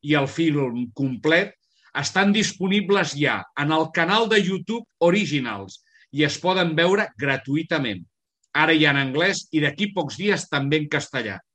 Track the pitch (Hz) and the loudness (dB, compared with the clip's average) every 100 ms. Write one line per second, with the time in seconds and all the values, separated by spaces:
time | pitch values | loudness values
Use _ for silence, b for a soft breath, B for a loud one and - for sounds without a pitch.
0 | 147 147 139 - 165 147 131 120 123 - | 2 2 2 0 0 2 -2 -4 -6 -4
1 | 139 123 151 165 202 _ b b b 139 | -4 -2 2 2 0 _ b b b -8
2 | 143 185 202 208 - - 185 202 180 202 | -2 2 4 2 0 -2 -2 0 2 0
3 | 175 143 139 107 - - 143 160 160 175 | 0 0 -2 -2 -6 -4 0 0 0 0
4 | 165 208 226 220 185 190 185 233 - _ | 2 2 2 2 2 -2 -4 -8 -8 _
5 | 170 196 165 143 120 104 95 - b b | 2 2 0 -4 -4 -8 -12 -18 b b
6 | b 139 147 - 175 185 170 160 170 202 | b -2 -2 0 -2 0 0 2 2 2
7 | 208 - 143 131 - 147 170 160 127 92 | -2 -4 -4 -4 -2 -4 -2 -2 -2 -6
8 | 82 _ _ _ _ 143 160 165 151 139 | -12 _ _ _ _ 0 4 6 4 4
9 | 135 135 180 185 - 156 147 143 208 185 | 0 0 0 -2 -2 0 0 -2 -4 -2
10 | 143 110 202 175 - 147 139 156 147 147 | -6 -4 -2 -2 -2 -2 0 0 0 -4
11 | - 131 110 95 _ | -4 -6 -6 -10 _